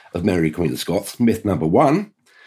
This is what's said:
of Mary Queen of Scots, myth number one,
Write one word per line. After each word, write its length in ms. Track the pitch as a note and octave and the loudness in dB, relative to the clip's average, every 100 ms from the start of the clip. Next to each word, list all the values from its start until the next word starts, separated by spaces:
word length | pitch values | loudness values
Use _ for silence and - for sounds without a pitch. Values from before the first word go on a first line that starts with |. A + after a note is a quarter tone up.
| - | -12
of 120 | F2 F#2 | -4 0
Mary 260 | F2+ D#2+ | 2 0
Queen 200 | D#2 E2 | 0 -2
of 80 | B1+ | -4
Scots, 400 | - F2+ - - | -4 -4 -4 0
myth 240 | A#2 G#2 | 0 0
number 220 | G#2 E2 D#2+ | -2 -2 2
one, 460 | G2+ D3 E3 G#3 _ _ _ | 4 4 2 -4 _ _ _